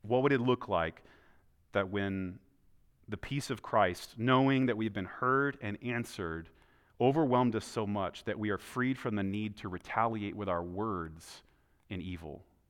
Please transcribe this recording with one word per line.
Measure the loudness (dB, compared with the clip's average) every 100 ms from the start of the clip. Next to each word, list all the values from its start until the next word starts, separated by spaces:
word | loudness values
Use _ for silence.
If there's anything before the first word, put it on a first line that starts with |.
What | 2 2
would | 4
it | 4
look | 4 2 2
like | 0 0 -4 -20 -20 -20 -20 _ _ _
that | -2 0
when | 0 0 -2 -4 -8 _ _ _ _ _ _ -10
the | -10
peace | -4 -4 -4
of | -8
Christ, | 2 4 4 2 -10 -2
knowing | 4 6 6 4 2
that | 2
we've | -2
been | -2 -6
heard | -2 2 2 0 -4
and | -8 -6
answered, | -4 -4 -6 -6 -6 -6 -10 -20 _ _ _ _
overwhelmed | 4 4 4 4 4 2
us | -2
so | -4 -2
much | -2 -2 -4 -6
that | -2
we | -2
are | -2
freed | -4 -2 0 0
from | -2 -2
the |
need | -2 -2 -4 -6
to | -8
retaliate | -8 -4 0 0 0 -6 -4
with | -2
our | -2
words | -2 -4 -2 -2 -6 -10 -18 -20 _ _ _ _ _
in | -8
evil? | -8 -8 -10 -14 -18 _